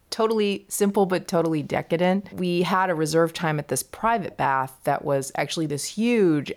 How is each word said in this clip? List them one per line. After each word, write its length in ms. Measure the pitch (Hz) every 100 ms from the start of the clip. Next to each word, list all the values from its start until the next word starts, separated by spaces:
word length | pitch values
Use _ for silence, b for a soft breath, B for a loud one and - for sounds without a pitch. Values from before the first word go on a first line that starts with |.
| _
Totally 540 | - 220 220 202 196 -
simple, 400 | - 202 202 185
but 200 | 180 -
totally 360 | 170 165 156
decadent. 680 | 139 143 - 165 180 196 196
We 280 | 190 180 175
had 300 | 175 190 185
a 40 | 160
reserved 400 | 156 160 165 -
time 220 | 165 151
at 120 | -
this 120 | 131
private 560 | - - 220 233 160 -
bath 340 | 135 135 131 -
that 200 | - 139
was 280 | - 139 135
actually 320 | - 147 170 156
this 200 | 143 -
huge 680 | - 233 240 185 151 131